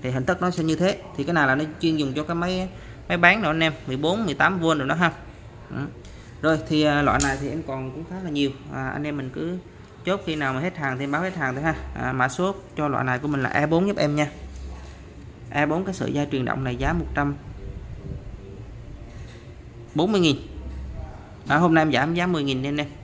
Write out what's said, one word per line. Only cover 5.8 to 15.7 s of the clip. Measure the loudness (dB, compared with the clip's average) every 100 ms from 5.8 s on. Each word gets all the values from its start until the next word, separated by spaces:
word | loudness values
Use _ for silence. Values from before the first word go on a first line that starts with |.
| -6 -8 -16 -18 -18 -2
Rồi | 2 2 2
thì, | 4
à, | 6 6
loại | 4 4
này | 2 0
thì | -2
em | -4 -4
còn | -6 -6
cũng | -8 -10
khá | -8
là | -4
nhiều. | 0 0 -2 -10
À, | -6 -6
anh | -4
em | -4 -4
mình | -6
cứ | -6 -6 -6 -10 -20 -20 -10 -2
chốt | -2 -2
khi | -2
nào | 0
mà | 0
hết | -2 -2
hàng | -4 -2
thì | -2
báo | 0
hết | -2 -2
hàng | -2 0
thôi |
ha. | 0 -2 -6 -4
À, | -2
mã | 2 2
số | 2 0 0 -8 -2
cho | 0
loại | 2
này | 2 0
của | 0
mình | 0
là | 2
E | 2 4
bốn | 4 4
giúp | 2
em | 2 2
nha. | 0 -2 -12 -12 -12 -12 -14 -16 -16 -16 -16 -16 -6
E | 0
bốn | 2